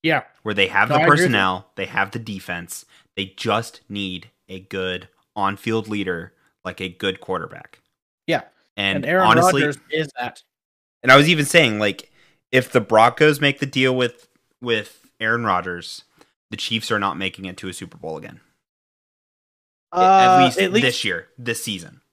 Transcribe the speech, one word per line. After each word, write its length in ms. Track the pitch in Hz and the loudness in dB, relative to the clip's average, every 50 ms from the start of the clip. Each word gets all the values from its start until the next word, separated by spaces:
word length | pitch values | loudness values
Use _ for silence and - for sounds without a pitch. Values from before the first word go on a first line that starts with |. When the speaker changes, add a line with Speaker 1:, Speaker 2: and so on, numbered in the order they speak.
| - | 0
Speaker 1:
Yeah. 200 | 160 160 135 - _ _ _ _ | 0 -2 -2 -4 _ _ _ _
Speaker 2:
Where 120 | 107 104 | -6 0
they 120 | 101 98 | 0 0
have 200 | 92 - 98 104 117 | 2 4 2 2 2
Speaker 1:
No, 60 | 147 | 2
Speaker 2:
the 60 | 151 | 2
Speaker 1:
I 20 | 156 | 4
agree 80 | 170 | 4
with 80 | 147 147 | 4 4
you. 60 | 180 | 4
Speaker 2:
personnel, 460 | 160 120 104 95 92 92 92 - _ _ | 2 2 2 2 0 0 -4 -8 _ _
they 100 | - 95 | -10 -10
have 240 | - - 101 98 101 | -6 -4 -4 -4 -4
the 80 | - 120 | -6 -12
defense, 680 | 113 110 104 95 - - 87 87 85 85 - - - _ _ _ _ _ _ | -10 -10 -12 -12 -10 -10 -10 -10 -10 -14 -16 -18 -18 _ _ _ _ _ _
they 80 | - 98 92 _ | -10 -10 -10 _
just 460 | - - 117 104 110 117 - - - _ _ | -8 -2 -2 0 -2 -2 -6 -16 -20 _ _
need 400 | 101 101 101 95 92 87 85 - _ _ _ | -10 -8 -8 -8 -10 -12 -16 -18 _ _ _
a 140 | _ 95 95 | _ -18 -18
good 480 | 95 _ - 95 92 92 90 90 - - _ _ _ _ _ | -16 _ -8 -6 -6 -6 -6 -8 -12 -16 _ _ _ _ _
on-field 540 | 107 98 98 101 107 - 113 110 113 107 107 | -4 -2 -2 -2 -4 -6 -4 -4 -4 -4 -4
leader, 440 | 107 104 98 92 90 82 85 87 _ _ _ _ _ _ _ | -6 -6 -4 -4 -6 -8 -10 -14 _ _ _ _ _ _ _
like 160 | 92 87 - | -14 -12 -10
a 80 | 95 92 | -10 -12
good 300 | 90 _ - 98 92 - | -10 _ -6 -6 -6 -6
quarterback. 600 | - - 92 87 82 - - - - - - _ _ _ _ _ _ _ _ _ _ | -8 -8 -8 -8 -8 -10 -16 -20 -20 -20 -20 _ _ _ _ _ _ _ _ _ _
Speaker 1:
Yeah. 180 | - 165 127 - _ _ _ _ _ _ | -4 -4 -4 -4 _ _ _ _ _ _
Speaker 2:
And 200 | - 101 98 98 | -4 -2 -2 -2
Speaker 1:
And 80 | - 131 | -2 -2
Aaron 220 | 143 170 185 185 | -2 0 2 4
Speaker 2:
honestly, 360 | 180 113 165 170 185 175 139 139 | 4 4 6 4 4 4 2 0
Speaker 1:
Rodgers 160 | 147 139 - _ _ | -2 -4 -8 _ _
is 180 | - 156 160 143 - | -6 -6 -6 -6 -8
that. 240 | 123 123 120 - - _ _ _ _ _ _ _ _ _ _ _ _ - | -10 -10 -10 -12 -16 _ _ _ _ _ _ _ _ _ _ _ _ 4
Speaker 2:
and 80 | 127 | 6
I 40 | 131 | 8
was 120 | 139 147 160 | 8 8 6
even 160 | 175 151 143 | 2 2 0
saying, 340 | 139 - 170 156 120 107 104 | 2 4 4 4 4 0 0
like, 320 | 107 101 95 - - _ _ _ _ _ _ _ _ _ | -2 -2 -2 -4 -14 _ _ _ _ _ _ _ _ _
if 200 | - 127 123 - | 0 0 0 2
the 100 | - 127 | -2 -2
Broncos 580 | 107 - 110 107 110 120 120 - 156 151 147 135 | 0 4 6 6 6 6 6 4 4 4 4 2
make 200 | 147 143 139 - | 0 -2 0 -2
the 60 | 143 | -6
deal 300 | 135 - 131 131 131 127 | -6 -2 0 0 0 0
with, 320 | 127 127 117 - _ _ _ _ _ _ _ _ _ | 0 -2 -2 -4 _ _ _ _ _ _ _ _ _
with 440 | 123 120 117 107 101 - _ _ _ _ _ _ | -4 -2 -2 -2 -2 -8 _ _ _ _ _ _
Aaron 240 | 117 110 117 117 117 | -4 -2 -2 -2 0
Rodgers, 580 | 110 92 90 87 92 90 87 85 - - - _ _ _ _ - _ _ _ _ _ | 0 0 0 -2 -6 -10 -10 -12 -14 -18 -18 _ _ _ _ -20 _ _ _ _ _
the 80 | 110 | -12
Chiefs 340 | - - - 117 113 - - | -10 -8 -6 -6 -6 -4 -4
are 80 | 113 104 | -4 -2
not 160 | 101 98 76 | -2 -4 -6
making 280 | 80 98 95 - - 95 | -6 -8 -8 -8 -10 -14
it 100 | 92 90 | -14 -14
to 120 | - - 95 | -12 -12 -12
a 40 | 87 | -12
Super 240 | - - 85 - | -12 -16 -18 -18
Bowl 200 | - - 80 78 | -16 -14 -12 -12
again. 240 | 78 78 - - - _ _ _ _ _ _ _ _ _ _ _ _ _ _ _ _ _ _ _ _ _ _ _ _ _ _ _ _ _ _ - | -12 -14 -18 -20 -20 _ _ _ _ _ _ _ _ _ _ _ _ _ _ _ _ _ _ _ _ _ _ _ _ _ _ _ _ _ _ 0
A-, 40 | |
Speaker 1:
Uh, 220 | 180 185 185 190 190 190 185 185 185 | 2 4 6 6 6 6 6 6 6
Speaker 2:
at 40 | 185 | 6
least 140 | 175 - 185 | 4 2 0
Speaker 1:
at 120 | 196 185 190 | -2 0 0
least 100 | 220 185 | 0 0
Speaker 2:
this 200 | 127 120 - - | 0 -2 -2 -6
year, 220 | 104 90 82 80 _ _ | -6 -6 -6 -10 _ _
this 260 | - 120 117 117 - - | -12 -8 -8 -8 -6 -6
season. 380 | - 104 90 85 - - _ _ _ | -8 -10 -10 -12 -16 -20 _ _ _